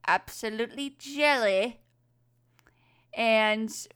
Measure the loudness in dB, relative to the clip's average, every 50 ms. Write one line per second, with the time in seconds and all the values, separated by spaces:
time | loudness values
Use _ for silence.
0 | 2 2 0 0 0 -6 -14 -8 -8 -8 -4 -4 -6 -6 -6 -10 -10 -10 -10 _
1 | -18 -12 -4 0 2 2 4 4 2 2 2 2 0 -2 -4 -10 _ _ _ _
2 | _ _ _ _ _ _ _ _ _ _ _ _ _ _ _ _ _ _ _ _
3 | _ _ -6 -2 2 4 4 4 4 4 2 0 -2 -6 -6 -10 -14 -16 -18